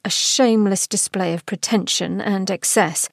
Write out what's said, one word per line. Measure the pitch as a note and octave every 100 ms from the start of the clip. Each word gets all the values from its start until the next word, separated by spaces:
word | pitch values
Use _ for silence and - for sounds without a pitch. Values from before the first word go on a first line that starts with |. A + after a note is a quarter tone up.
a | -
shameless | - - - B3+ A3+ G3+ F#3+ -
display | G3+ - G3+ F3+
of | E3+ -
pretension | F#3 - A3 F3+ - F3 F3+
and | - G3 F#3+
excess, | F#3 - - F3 E3 -